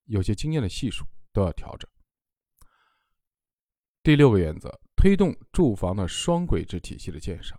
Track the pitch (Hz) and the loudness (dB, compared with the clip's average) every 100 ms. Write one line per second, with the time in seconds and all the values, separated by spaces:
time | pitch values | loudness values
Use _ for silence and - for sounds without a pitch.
0 | - 104 95 104 151 156 98 - 113 - | -4 -2 0 -2 -2 -2 -2 -4 -6 -6
1 | - - - 104 90 - - - - _ | -10 -12 -6 -2 -2 -4 -10 -16 -20 _
2 | _ _ _ _ _ _ - _ _ _ | _ _ _ _ _ _ -20 _ _ _
3 | _ _ _ _ _ _ _ _ _ _ | _ _ _ _ _ _ _ _ _ _
4 | 160 147 139 101 80 78 - - _ - | 4 6 8 6 2 -6 -14 -18 _ 4
5 | 196 196 180 - - - 147 98 90 101 | 6 6 2 -2 -6 0 0 0 -2 -2
6 | 87 - - 170 175 92 - 87 - - | -4 -4 -2 -2 0 -2 -2 -10 -12 -14
7 | - 80 - 85 - | -12 -10 -10 -10 -12